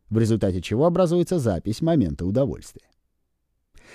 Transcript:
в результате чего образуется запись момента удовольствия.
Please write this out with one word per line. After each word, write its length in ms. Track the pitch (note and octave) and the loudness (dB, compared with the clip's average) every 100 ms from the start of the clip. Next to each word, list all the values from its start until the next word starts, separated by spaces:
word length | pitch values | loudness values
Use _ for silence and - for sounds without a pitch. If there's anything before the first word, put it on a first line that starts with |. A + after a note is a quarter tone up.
| - | -4
в 80 | G#2+ | 0
результате 440 | A2 A2 G#2+ F2+ | 2 2 0 -2
чего 240 | F2 G#2+ E3 | -2 0 2
образуется 540 | F3 F3+ F3 E3+ F3+ | 2 2 2 0 0
запись 420 | A#2+ E2+ - A2 | 0 -2 -2 -2
момента 440 | D#3+ E3+ F#2 D2 F#2 | 0 2 2 -2 -2
удовольствия. 640 | G#2+ C3+ C#2 - - _ _ _ _ _ _ _ _ _ - - | 0 -2 -4 -12 -20 _ _ _ _ _ _ _ _ _ -20 -20